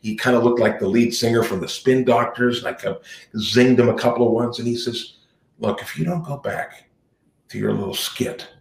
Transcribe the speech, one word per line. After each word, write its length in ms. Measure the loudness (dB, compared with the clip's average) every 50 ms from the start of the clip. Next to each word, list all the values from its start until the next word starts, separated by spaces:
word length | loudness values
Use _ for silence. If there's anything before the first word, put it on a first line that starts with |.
he 160 | _ -8 -6
kinda 220 | -2 0 2 2 4
looked 220 | 4 4 4 4
like 180 | 2 2 2 0
the 100 | -2 0
lead 260 | 2 2 2 2 0
singer 280 | -2 0 0 2 2 0
from 180 | 0 -2 -4
the 80 | -6 -6
Spin 360 | -8 -4 0 2 2 2 4
Doctors. 540 | 4 2 2 2 -2 -2 0 0 0 0 -2
And 100 | -6 -8
I 40 | -8
kept 320 | -6 -6 -6 -6 -6 -12 -20 -20 -20 -20 _ _
zinged 420 | -6 -6 0 4 6 6 6 6 6
him 120 | 6 4
a 80 | 4 2
couple 280 | 0 0 2 2 2
of 60 | 2 2
ones. 260 | 2 0 -2 -4 -4
And 80 | -4
he 100 | -4 -4
says, 400 | -2 -4 -6 -6 -8 -10 -12 -18 _ _ _ _ _ _ _ _ _
"Look, 240 | -4 -4 -4 -4 -8
if 160 | -12 -6 -4
you 80 | -4
don't 180 | -2 -2 -4 -4
go 140 | -6 -10 -8
back 500 | -6 -8 -6 -6 -8 -10 -12 -20 _ _ _ _ _ _ _ _ _ _ _ _ _ _
to 80 | -8 -4
your 160 | -2 -2 -2
little 200 | -2 -4 -6 -6
skit 540 | -6 -6 -8 -6 -6 -6 -6 -6 -10 -14 -18 _ _